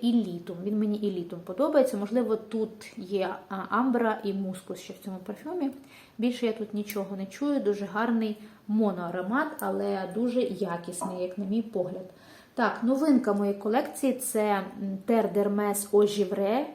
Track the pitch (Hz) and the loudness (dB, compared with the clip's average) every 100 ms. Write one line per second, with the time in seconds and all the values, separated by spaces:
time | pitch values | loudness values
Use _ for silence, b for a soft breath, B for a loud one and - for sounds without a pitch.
0 | 240 233 185 170 - 170 196 208 214 208 | 2 4 2 -4 -8 -6 -2 0 0 0
1 | 208 180 170 175 175 185 302 302 254 208 | 0 -2 -6 -8 -6 0 4 6 4 2
2 | 202 240 220 220 - 226 214 - - - | 0 0 2 0 -2 -4 -4 -6 -16 -14
3 | 185 196 185 180 - 190 - 208 262 240 | -4 -2 -2 -4 -8 -8 -2 2 2 4
4 | 226 220 202 196 190 185 - 180 - 196 | 2 0 -2 -2 -4 -6 -10 -12 -12 -14
5 | 196 185 185 202 302 359 269 - B B | -12 -10 -10 -10 -6 -2 -2 -4 B B
6 | B B 240 240 233 226 208 208 208 208 | B B -2 0 -2 -2 -4 -6 -4 -4
7 | 190 196 190 - 285 277 208 202 202 214 | -4 -6 -8 -4 0 2 2 0 -2 -2
8 | 240 226 220 214 B B - 214 214 180 | 0 2 0 -4 B B -2 2 2 2
9 | 175 180 190 254 302 - 202 196 202 196 | -4 -4 -2 0 0 -2 -4 -2 -2 -2
10 | 185 214 240 240 240 185 190 170 170 180 | -2 -2 0 2 0 0 -2 -4 -6 -6
11 | 185 180 180 185 196 220 220 - 180 185 | -6 -4 -4 -4 -2 -2 0 -2 -2 -4
12 | 185 - B B B - 214 - 233 269 | -10 -16 B B B 0 0 2 2 2
13 | 311 254 214 202 202 202 214 240 302 - | 6 4 4 2 2 0 0 0 0 0
14 | 269 254 - 220 208 196 190 - 196 190 | 0 0 -2 0 2 2 -2 -6 -6 -4
15 | - 226 202 202 202 202 208 202 - 208 | 2 2 4 2 2 2 0 0 4 6
16 | 208 208 185 196 196 247 294 | 6 4 0 2 2 2 -2